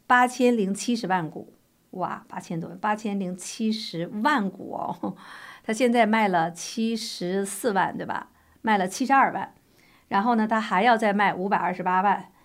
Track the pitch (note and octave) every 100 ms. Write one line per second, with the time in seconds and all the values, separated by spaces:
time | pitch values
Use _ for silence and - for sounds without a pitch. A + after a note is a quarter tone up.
0 | - B3 B3 B3+ B3 A#3+ F#3+ G3 - A#3+
1 | F3+ F#3 D#3 - - - _ _ _ F#3
2 | E3+ - - F#3 - E3 E3+ F3+ G#3+ G#3+
3 | A3 G3+ F3+ F#3 - - A3 G#3+ - E3
4 | F3 G#3 C#4+ C#4 G3 - - - - -
5 | G3+ - - - - - - A3 B3 A#3+
6 | G#3+ A3 G#3 F3 E3+ E3 - A3+ A3+ A3+
7 | A3 - F3 G3 G3 - A#3 F#3+ D#3+ E3+
8 | - - - _ _ _ A3+ G3+ F#3 -
9 | C4 C4+ G#3 - - - _ _ _ _
10 | - G3 A#3 A3+ G#3+ A3 A3 F#3 A#3+ A3
11 | G#3+ G3+ G3 F#3 G3 F3+ F3 F#3 F3+ F#3
12 | G3+ F#3 - _